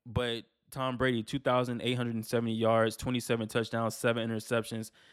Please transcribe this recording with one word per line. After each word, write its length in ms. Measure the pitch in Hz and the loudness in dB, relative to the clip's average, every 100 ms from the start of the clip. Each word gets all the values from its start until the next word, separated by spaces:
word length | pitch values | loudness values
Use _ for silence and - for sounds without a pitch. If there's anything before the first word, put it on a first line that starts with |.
| 127 | -8
but 380 | 113 120 117 - _ _ | -4 -2 -4 -8 _ _
Tom 260 | 139 131 123 | -6 -4 0
Brady, 280 | 131 117 | 2 2
two 160 | 110 139 | -2 -2
thousand 400 | 131 123 123 120 | 2 2 2 -2
eight 120 | 123 | -2
hundred 200 | 123 120 | 0 -2
and 100 | 113 | -4
seventy 280 | 110 117 117 | 0 0 0
yards, 440 | 110 110 113 113 110 | 2 4 6 4 0
twenty-seven 520 | 131 123 - 117 110 | -2 -2 0 -2 0
touchdowns, 480 | 123 110 113 113 - | -2 0 0 -2 0
seven 340 | 120 117 113 | 0 0 0
interceptions, 640 | 113 - 117 107 113 110 - - | -4 -2 -2 -2 -6 -10 -14 -20